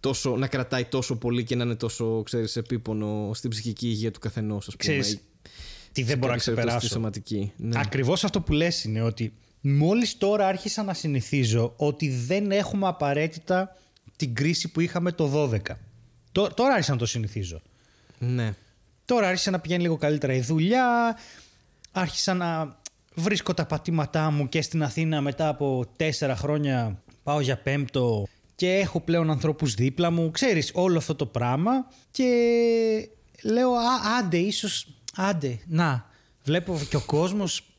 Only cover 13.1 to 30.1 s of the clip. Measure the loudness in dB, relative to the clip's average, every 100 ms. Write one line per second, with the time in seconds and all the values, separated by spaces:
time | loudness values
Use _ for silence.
13.1 | 2 0 -4 0 0 0 -8 _ _ -20
14.1 | _ -4 0 0 0 -2 -2 -2 0 -2
15.1 | 0 0 2 2 0 -2 -12 -14 -20 -20
16.1 | _ _ 0 0 2 2 4 2 0 -2
17.1 | -2 -4 -6 -8 -10 -16 _ _ _ _
18.1 | -8 -4 -2 -2 -6 -14 _ _ _ 0
19.1 | 2 2 2 0 -2 -2 0 0 0 0
20.1 | 0 0 0 0 2 4 4 4 4 2
21.1 | -2 -12 -20 -20 _ _ _ -10 -4 -4
22.1 | -2 -2 0 0 -2 -4 -8 -18 _ _
23.1 | -4 -2 0 -2 -2 -2 -2 0 0 0
24.1 | 0 2 2 0 -2 -2 -2 -2 0 0
25.1 | 0 -2 0 0 0 0 0 -2 _ -2
26.1 | 0 -2 -2 0 0 0 0 0 -4 -12
27.1 | -12 -2 0 0 0 0 -2 -2 0 2
28.1 | 0 -2 _ _ -2 2 2 2 -2 0
29.1 | 2 2 2 0 0 -2 2 0 2 0